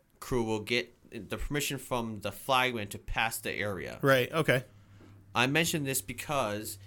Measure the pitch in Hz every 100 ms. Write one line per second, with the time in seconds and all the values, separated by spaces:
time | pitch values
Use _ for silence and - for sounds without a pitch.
0 | _ - - 127 110 110 104 120 - -
1 | - 110 92 110 - 147 - 135 - 127
2 | 113 107 101 - - 127 127 117 101 104
3 | - - 113 - 113 - 104 92 64 57
4 | 139 135 123 160 151 127 - - - -
5 | - - - 110 127 151 170 165 139 131
6 | - 123 - 143 110 104 107 -